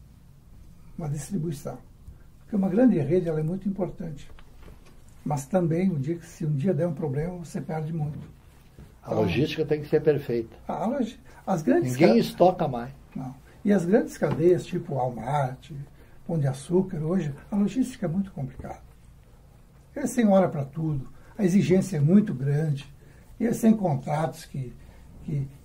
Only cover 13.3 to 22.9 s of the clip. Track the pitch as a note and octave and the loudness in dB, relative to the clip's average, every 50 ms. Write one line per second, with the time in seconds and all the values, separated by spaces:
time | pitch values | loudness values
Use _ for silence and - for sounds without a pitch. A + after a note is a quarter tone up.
13.3 | - - - - - - - G3+ G3+ F#3+ E3 F3 G3+ C4 D#4 - - - G3 D3+ | -12 -16 -20 -20 -14 -4 0 2 2 2 4 4 2 2 2 0 -4 -4 -2 -2
14.3 | C3+ C3+ D#3+ F3+ F3+ D3 - - - E3+ C#3 - C#3 B2+ B2 B2+ A#2 A2+ A2 B2+ | 0 4 4 4 4 4 0 -4 -6 -6 -6 -4 -4 -2 -2 -4 -4 -6 -6 -2
15.3 | D3 D3 C3+ B2+ C3 - - - D3+ C#3 C#3+ - - - - - - - - - | -2 0 0 -2 -4 -8 -16 -16 -14 -14 -14 -16 -18 -20 -20 -20 -20 -16 -8 -6
16.3 | F3 D#3+ C#3 C3+ C3+ - - - E3+ F#3 F#3+ - - D3+ D#3 D#3 F#3 F#3+ D#3+ D3 | -2 0 0 0 -2 -4 -4 0 0 0 0 0 -2 -4 -2 -2 0 0 -2 -2
17.3 | C3+ - - - A3 G3+ G#3 G3 - C4+ B3+ - - - G3+ E3 D#3 G3 G3 - | -6 -10 -10 -4 0 0 0 0 0 0 -2 -2 -4 -6 -4 -4 -2 -2 -4 -4
18.3 | - D#3+ C3+ C3 - - - C3 - - - - - - - - - - - - | -6 -10 -10 -10 -10 -12 -12 -14 -14 -16 -18 -20 -20 -20 -20 -20 -20 -20 -20 -20
19.3 | - - - - - - - - - - - - - D4 C#4+ - - B3 A3+ G3+ | -20 -20 -20 -20 -20 -20 -20 -20 -20 -20 -20 -14 -10 -6 -6 -4 0 2 4 6
20.3 | F#3+ F#3+ F#3 D3+ C3+ D3+ C3+ - - D#3+ D#3+ D#3 D3+ C3 - - - - - - | 6 6 6 4 2 -2 -6 -6 -6 -4 -4 -2 -2 -4 -6 -8 -14 -20 -20 -14
21.3 | - - G#3 F3 F3 G#3 D3 C#3 F3+ F#3+ F#3+ - - D3 C#3 D#3 F#3 G#3 G#3 - | -4 0 2 4 4 4 6 6 4 4 4 2 0 2 4 6 6 6 6 4
22.3 | D3+ B2 C3+ C#3+ C#3+ D3+ D#3+ D3+ C#3+ C3+ - - | -2 -4 -2 0 0 0 0 0 -2 -4 -6 -12